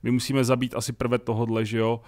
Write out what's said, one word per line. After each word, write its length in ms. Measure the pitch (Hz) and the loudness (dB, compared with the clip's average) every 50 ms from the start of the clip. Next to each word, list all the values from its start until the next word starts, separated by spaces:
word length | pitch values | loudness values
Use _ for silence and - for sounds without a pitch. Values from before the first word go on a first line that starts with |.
My 80 | - 120 | -2 0
musíme 340 | 123 127 - - 135 135 123 | 0 0 0 0 2 2 2
zabít 300 | 120 131 123 131 123 - | 2 2 0 0 -2 -4
asi 180 | - - - | -4 -4 -4
prvé 260 | 117 - 120 117 123 120 | -4 -4 -2 0 0 0
tohodle, 460 | - 117 107 110 117 113 113 110 110 | 0 0 -2 0 0 0 0 0 0
že 140 | 101 113 113 | 0 0 0
jo, 220 | 110 113 117 113 - | 0 0 0 -2 -6